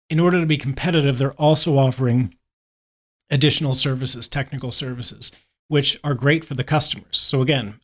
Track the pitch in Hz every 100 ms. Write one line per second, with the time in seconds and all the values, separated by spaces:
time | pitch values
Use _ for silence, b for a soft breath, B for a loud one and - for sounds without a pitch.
0 | _ 160 175 180 160 147 139 131 175 165
1 | 139 123 135 - 151 151 175 139 131 123
2 | 131 120 123 - _ _ _ _ _ _
3 | _ _ _ 143 147 - 147 131 147 131
4 | 127 120 - 151 131 135 127 - - 123
5 | 110 - - b b _ _ 147 139 -
6 | 147 127 135 160 160 127 131 151 - -
7 | - - - 135 131 139 104 107